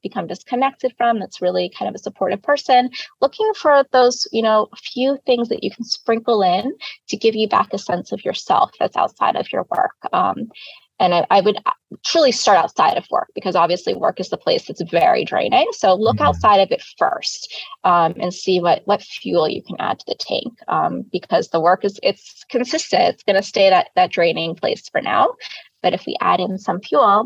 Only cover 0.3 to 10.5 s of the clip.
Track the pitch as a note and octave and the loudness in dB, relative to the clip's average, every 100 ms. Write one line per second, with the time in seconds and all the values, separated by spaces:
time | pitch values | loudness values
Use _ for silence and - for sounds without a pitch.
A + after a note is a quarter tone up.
0.3 | F3+ - B3 C4+ C4+ B3+ - A#3+ A3+ F#3 | -10 -8 -2 -2 -2 -6 -2 0 0 -4
1.3 | - F3+ F3+ F3+ - F#3+ F#3+ - - F#3+ | -4 -2 -2 -4 -6 -8 -8 -12 -6 -4
2.3 | G3+ - C#4+ - B3 B3 - - _ C#4 | -2 -2 -2 2 2 2 -4 -16 _ -2
3.3 | - A4 G4+ D#4 C#4+ C4+ B3+ B3 B3 - | 0 -2 0 2 4 4 4 4 2 -4
4.3 | A3+ A3+ A3 G#3+ - - A#3+ C4 C4+ - | -2 2 2 0 -6 -12 -2 -2 0 0
5.3 | A#3+ A#3 - G3+ - A3+ - - A3+ A3+ | 0 0 -4 -6 -8 -8 -6 -2 -2 0
6.3 | G#3+ F#3 F#3 A#3+ G4+ - - - - A3+ | 2 2 0 -2 -8 -14 -16 -10 -2 0
7.3 | A3 G#3+ G3 G3 G3 - F3 - G3 - | 0 0 0 0 -4 -6 -6 -6 -8 -6
8.3 | - - - - - - - - - - | -6 -2 0 0 -2 -4 -2 -4 0 -2
9.3 | - - - F#3 - - - - F3+ F#3 | -2 -4 -6 -4 -2 -2 -4 -6 -2 -2
10.3 | G3+ A3+ | -4 -10